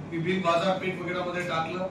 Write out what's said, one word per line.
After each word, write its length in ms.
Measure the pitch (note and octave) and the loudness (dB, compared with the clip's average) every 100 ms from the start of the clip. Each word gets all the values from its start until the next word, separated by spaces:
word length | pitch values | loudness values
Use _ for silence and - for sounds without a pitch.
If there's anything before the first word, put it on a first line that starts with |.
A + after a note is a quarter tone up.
| - | -4
विभिन्न 320 | E3 E3+ F#3+ | -2 0 2
बाजारपेठ 600 | E3+ - F#3+ F#3 F#3 F3+ | 4 4 4 2 0 -4
वगैरेमध्ये 400 | E3+ F#3 F3+ F3 | -4 -2 -2 -2
टाकलं. 460 | E3+ E3 - F3+ F#3+ | -2 -2 -2 -4 -4